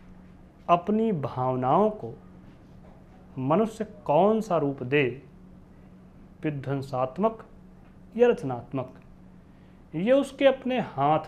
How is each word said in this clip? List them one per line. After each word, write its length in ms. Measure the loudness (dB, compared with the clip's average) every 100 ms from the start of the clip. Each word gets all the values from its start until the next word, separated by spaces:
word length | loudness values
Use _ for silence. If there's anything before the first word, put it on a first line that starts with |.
| -20 -20 -20 -20 -20 -6 2
अपनी 420 | 2 2 0 0
भावनाओं 760 | -2 -4 -4 -2 0 2 2 2
को 280 | -2 -12 -16 -20 -20 -20 -20 -20 -20 -20 -20 -20 -20 -18 -6
मनुष्य 480 | 0 0 0 -4 -12 -8 0
कौन 360 | 4 4 2
सा 160 | 0 0
रूप 260 | -2 -4
दे, 380 | -2 0 0 -2 -16 -20 -20 -20 -20 -20 -20 -20 -20 -20 -20 -8
विध्वंसात्मक 1000 | -6 -6 -6 -6 -4 -4 -4 -2 -2 -4 -18 -20 -20 -20 -20 -20 -6 2
या 100 | 2
रचनात्मक, 680 | 2 -2 -8 -8 -8 -8 -12 -20 -20 -20 -20 -20 -20 -20 -20 -12 -4
ये 160 | 2
उसके 340 | 2 2 2 2
अपने 340 | 2 -2 -4
हाथ 400 | -4 0 2 2